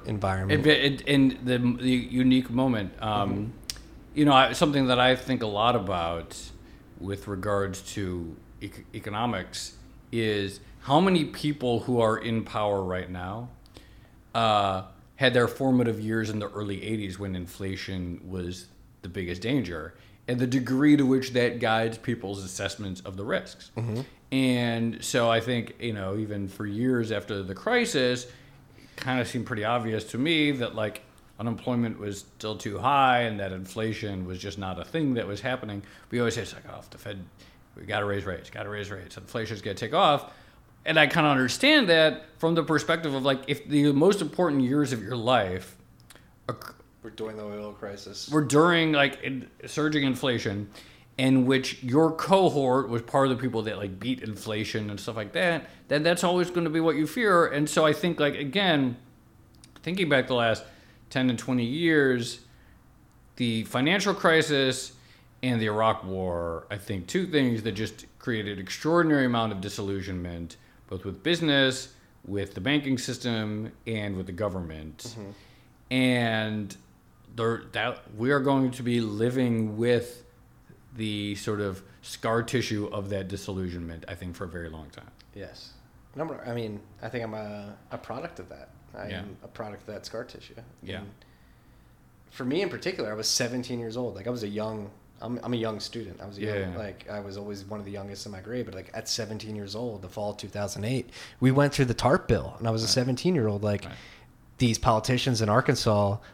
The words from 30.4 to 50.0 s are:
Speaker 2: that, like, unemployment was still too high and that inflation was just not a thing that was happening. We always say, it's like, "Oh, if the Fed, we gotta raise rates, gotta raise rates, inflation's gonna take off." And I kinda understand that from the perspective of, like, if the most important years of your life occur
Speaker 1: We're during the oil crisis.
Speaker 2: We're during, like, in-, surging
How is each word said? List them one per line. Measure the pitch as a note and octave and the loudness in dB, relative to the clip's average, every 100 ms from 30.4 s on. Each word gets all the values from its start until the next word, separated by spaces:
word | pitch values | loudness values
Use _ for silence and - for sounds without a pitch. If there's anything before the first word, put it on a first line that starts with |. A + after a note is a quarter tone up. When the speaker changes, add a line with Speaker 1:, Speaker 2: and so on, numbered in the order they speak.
| D3 | 2
Speaker 2:
that, | C3+ A#2 | 2 -2
like, | A2 G#2+ - - - - - | -2 -4 -6 -14 -20 -20 -8
unemployment | A#2 A2 - A#2+ A#2 - | -6 -4 -2 0 -2 -4
was | G#2 F#2+ | -8 -8
still | - - G#2+ G#2+ | -12 -12 -10 -8
too | A2 G2 | -6 -2
high | B2 C#3+ C3 B2 | 2 4 6 4
and | A#2 G#2 | 2 -2
that | G2 | -4
inflation | F#2 F#2 A#2 A2 A2 G#2+ G2 F2+ | -6 -8 -4 -4 -4 -6 -6 -6
was | F#2 | -6
just | G2+ F#2 | -8 -8
not | F#2+ F2+ | -6 -6
a | E2 | -6
thing | E3 D3 A#2+ | -2 0 0
that | F#2+ | -2
was | G2+ | -4
happening. | C3 B2+ G#2+ G2+ G2 - - | -4 -4 -6 -10 -10 -18 -6
We | A#2+ | 0
always | A#2+ A#2 | 0 0
say, | |
it's | G#2+ | -6
like, | - - | -12 -16
"Oh, | - | -16
if | - | -18
the | - | -16
Fed, | - G2 F2 - - - - - | -12 -12 -14 -20 -20 -20 -20 -16
we | |
gotta | G2 G#2 G#2 | -4 -2 0
raise | G2+ F#2+ | -2 -2
rates, | F2 - | -8 -10
gotta | A2+ G#2 | -12 -8
raise | G#2 F#2+ | -8 -8
rates, | G2 F2+ - | -10 -14 -16
inflation's | F#2 B2 A2 G#2+ | -10 -6 -6 -6
gonna | G#2+ F#2+ | -6 -6
take | A2 | -2
off." | D#3 F3+ C#3+ - - - - - - - | 4 4 4 0 -14 -20 -20 -20 -8 0
And | D#3+ | 6
I | D3 | 6
kinda | E3 D3+ | 6 4
understand | C3+ B2+ - C4+ D#4 G#3 | 4 2 4 6 6 6
that | E3 D#3 D#3 - - | 6 6 4 -6 -2
from | E3 E3+ | 2 2
the | |
perspective | D3+ D3+ - E3 D#3+ | 4 2 2 0 0
of, | C3+ | 0
like, | C3+ C3+ - | 2 2 0
if | C#3+ - | -4 0
the | D3 D3 | 4 6
most | C#3 E3+ G3 | 8 6 6
important | D#3 - F3 C#3 | 0 0 2 4
years | B2 C#3+ C#3+ | 4 4 2
of | B2 | 0
your | G2+ A#2+ | -4 -2
life | A2+ B2+ F#2+ F#2 - - - - - - - _ - | 4 4 4 -2 -8 -16 -20 -20 -20 -20 -20 _ -10
occur | A#2+ - - - _ | -10 -12 -18 -20 _
Speaker 1:
We're | A2 | -18
during | G#2 A2 G#2+ | -10 -10 -8
the | |
oil | G#2+ G#2 G#2 | -10 -10 -12
crisis. | G#2 G#2 G2+ - G2+ - | -12 -12 -12 -14 -12 -2
Speaker 2:
We're | D3+ C#3 | 0 4
during, | C#3+ E3+ E3+ D#3+ | 6 6 6 4
like, | D3 C#3 - | 4 2 0
in-, | C3 C3+ A#2+ - B2+ | -6 -8 -10 -16 -8
surging | - D3+ D3+ | -2 0 2